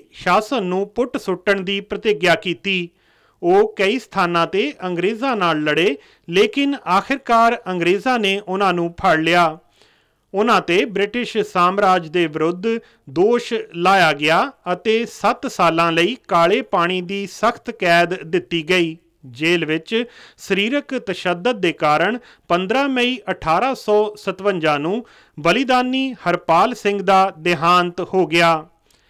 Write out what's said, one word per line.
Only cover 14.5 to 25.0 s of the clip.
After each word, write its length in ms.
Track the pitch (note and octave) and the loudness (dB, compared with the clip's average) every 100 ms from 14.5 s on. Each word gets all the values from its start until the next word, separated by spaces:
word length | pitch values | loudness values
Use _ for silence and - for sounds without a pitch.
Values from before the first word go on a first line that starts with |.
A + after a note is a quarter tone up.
| - F3+ | -6 -6
ਅਤੇ 320 | F3+ A3 A3 A3+ | -4 0 0 -2
ਸੱਤ 420 | - G#3 B3+ C4+ | -4 -2 -2 -6
ਸਾਲਾਂ 440 | - F3 E3 E3+ | 0 0 2 0
ਲਈ 260 | E3 F3+ B3+ - | 2 -2 -4 -2
ਕਾਲੇ 340 | F3+ E3+ A3+ | 2 4 2
ਪਾਣੀ 400 | - F#3+ E3+ F#3 | 0 0 0 -2
ਦੀ 260 | F3+ G3 G3 | -6 -8 -8
ਸਖਤ 440 | - G#3+ A#3+ - | -2 -2 -2 -10
ਕੈਦ 520 | - F3+ E3+ F3 F3 | -4 2 4 2 -2
ਦਿੱਤੀ 460 | D#3+ F3+ F3+ E3+ D3+ | -4 -6 -4 -6 0
ਗਈ। 280 | F3+ E3+ D#3+ _ _ C3 | 0 0 -4 _ _ -20
ਜੇਲ੍ਹ 400 | A#2+ D#3+ F3 D3+ | -4 0 0 0
ਵਿੱਚ 400 | D#3+ D#3+ A3+ A#3+ - - _ | -4 -2 -4 -4 -12 -20 _
ਸਰੀਰਕ 600 | - F#3+ G#3+ C#4+ C#4 B3+ | -4 -2 0 -2 -4 -8
ਤਸ਼ੱਦਦ 640 | - F3 F#3 F3 G#3 A3 | -6 -6 -4 -2 -2 -2
ਦੇ 120 | F3+ | -2
ਕਾਰਨ 460 | - D#3 D3+ F3+ A#3+ - _ _ | 0 0 2 0 -2 -10 _ _
ਪੰਦਰਾਂ 420 | F3 F#3 B3+ C#4 | -2 0 -2 0
ਮਈ 280 | B3+ B3 B3+ - | 0 -2 -4 -8
ਅਠਾਰਾਂ 440 | F3+ D#3+ E3+ B3+ B3+ | -6 0 0 0 -4
ਸੌ 400 | - G#3 G#3+ G#3 | 0 2 2 -4
ਸਤਵੰਜਾ 640 | - F#3 G3+ F#3 D#3 D3 | -8 -4 -2 0 0 0
ਨੂੰ 280 | D#3 A3 | -2 -6